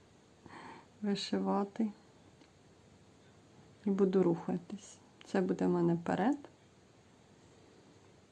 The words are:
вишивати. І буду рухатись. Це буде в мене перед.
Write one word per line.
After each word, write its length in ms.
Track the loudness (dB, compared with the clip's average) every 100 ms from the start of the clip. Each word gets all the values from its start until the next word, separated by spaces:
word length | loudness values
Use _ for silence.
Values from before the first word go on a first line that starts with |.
| -20 -20 -20 -20 -20 -18 -18 -18 -20 -6
вишивати. 880 | -2 -2 -2 -2 0 0 -2 -2 -2 -2 -20 -20 -20 -20 -20 -20 -20 -20 -20 -20 -20 -20 -20 -20 -20 -20 -20 -8
І 60 | -2
буду 320 | 2 4 4
рухатись. 760 | 4 2 -2 -6 -6 -14 -14 -20 -20 -20
Це 160 | -4 -2
буде 260 | 0 0 2
в 40 |
мене 280 | 4 2 2
перед. 320 | 0 0 0 0 -6 -20 -20 -20 -20 -20 -20 -20 -20 -20 -20 -20 -20 -20 -20 -20 -20 -20 -20